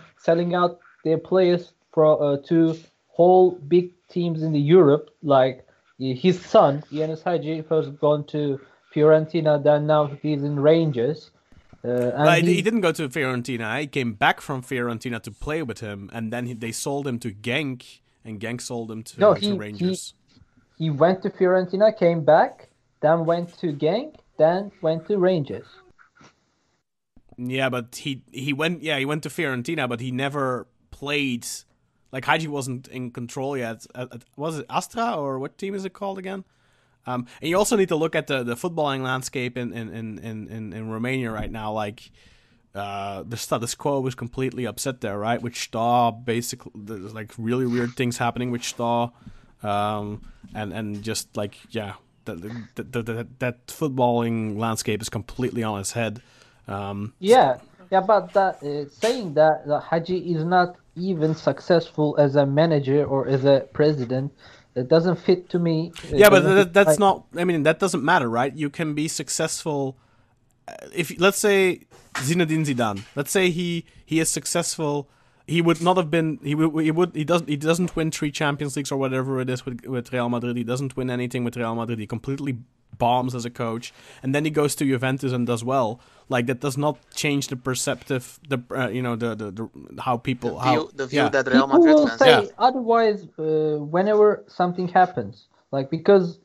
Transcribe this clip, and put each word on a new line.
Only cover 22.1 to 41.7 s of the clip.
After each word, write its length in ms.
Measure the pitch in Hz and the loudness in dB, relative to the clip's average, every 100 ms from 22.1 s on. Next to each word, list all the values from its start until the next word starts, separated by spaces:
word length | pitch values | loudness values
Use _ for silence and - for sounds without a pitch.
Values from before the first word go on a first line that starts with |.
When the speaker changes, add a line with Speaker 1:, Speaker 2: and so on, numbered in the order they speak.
| 170 | 4
Speaker 1:
back, 460 | 151 160 254 - - _ _ _ | 6 6 4 -2 -20 _ _ _
then 240 | 151 165 165 | 2 2 2
went 320 | 170 175 - | -2 -4 -6
to 140 | 175 | -6
Genk, 420 | 143 151 202 302 - _ - | -2 0 0 -4 -14 _ 2
then 340 | 156 180 202 - | 4 4 -4 -4
went 260 | 160 160 160 | -2 -2 -2
to 100 | 208 | 2
Rangers. 500 | 180 185 135 95 - - _ _ _ _ - _ _ _ _ _ _ _ _ _ _ - | 2 2 -2 -8 -14 -20 _ _ _ _ -20 _ _ _ _ _ _ _ _ _ _ -12
Speaker 2:
Yeah, 320 | 123 131 135 | -6 -2 -2
but 260 | 123 117 - | -2 -6 -10
he, 240 | 151 131 - | -8 -8 -10
he 220 | - 135 | -8 -6
went, 280 | 135 160 170 | -2 -2 -4
yeah, 160 | 151 147 | -4 -2
he 80 | 135 | -2
went 180 | 151 | -4
to 60 | 151 | -6
Fiorentina, 580 | - 156 127 120 165 127 | -4 -4 -4 -4 -4 -2
but 120 | 120 | -4
he 120 | 127 | -6
never 560 | 123 139 143 135 123 - _ _ | -4 -4 -2 -4 -4 -8 _ _
played. 540 | - 139 147 139 120 - - - _ _ _ _ | -14 -6 -2 -2 -4 -8 -14 -16 _ _ _ _
Like, 140 | 135 135 | -6 0
Hagi 220 | 160 160 | 0 -2
wasn't 400 | 143 131 127 131 | -6 -6 -10 -12
in 240 | 127 123 | -12 -12
control 440 | 120 117 - 135 139 | -12 -12 -8 -8 -6
yet. 300 | 117 110 - | -8 -10 -14
At, 180 | - 127 | -14 -14
at, 120 | 120 - - | -14 -20 -10
was 220 | 151 156 | -8 -8
it 80 | - | -6
Astra, 480 | 147 - 233 233 196 | -6 -6 -4 -4 -4
or 220 | 139 131 | -6 -6
what 220 | 143 - | -8 -10
team 160 | 196 196 | -10 -8
is 100 | 190 | -10
it 80 | |
called 240 | - 202 190 | -10 -10 -10
again? 260 | 185 190 190 _ _ _ _ _ - | -10 -12 -14 _ _ _ _ _ -8
Um, 220 | 123 123 - | -8 -8 -10
and 100 | 160 | -2
you 80 | 180 | 0
also 200 | 208 220 | 2 2
need 100 | 185 | 2
to 60 | 160 | 0
look 200 | 160 160 | 0 -2
at 120 | - | -2
the, 160 | 135 | -4
the 120 | 120 120 | -4 -6
footballing 480 | 180 165 147 135 | -6 -4 -2 -2
landscape 520 | 131 131 131 139 127 127 | -4 -6 -6 -6 -6 -6
in, 160 | 120 | -8
in, 220 | 104 110 | -8 -10
in, 240 | 104 113 104 | -10 -10 -12
in, 300 | 113 110 104 | -12 -12 -12
in, 260 | 113 107 | -12 -12
in 160 | 95 110 | -10 -8
Romania 420 | 110 120 131 120 | -6 -4 -4 -4
right 200 | 107 104 | -6 -8
now. 200 | 110 107 | -8 -6